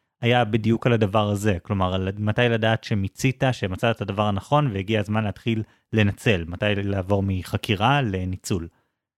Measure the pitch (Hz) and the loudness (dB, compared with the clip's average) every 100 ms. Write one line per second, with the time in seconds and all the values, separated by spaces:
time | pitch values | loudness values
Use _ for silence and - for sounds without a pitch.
0 | _ _ 120 123 110 113 104 117 135 117 | _ _ 2 2 2 2 2 2 2 2
1 | 107 110 104 101 104 90 - 101 92 95 | 2 2 2 0 0 0 -2 0 0 0
2 | 95 104 104 110 120 117 110 110 - 107 | -2 -2 -2 2 2 2 0 0 -2 -2
3 | 95 - 135 127 135 120 98 90 117 113 | -2 -2 -2 0 -2 0 -4 -2 -2 -2
4 | 98 98 107 98 - 147 147 98 95 110 | -2 -2 0 -2 0 0 2 -2 -2 -2
5 | 104 107 107 - - 110 110 _ _ 110 | 0 -2 -2 -4 -4 -4 -4 _ _ 2
6 | 107 - - 95 82 - 104 101 98 98 | 2 2 0 0 -2 -4 -2 -2 -2 -2
7 | 92 101 98 92 92 110 - 101 110 143 | 0 0 0 -2 -4 -4 -2 0 2 0
8 | 120 95 92 92 - 98 82 _ _ _ | 0 -4 -4 -6 -4 -4 -6 _ _ _
9 | _ | _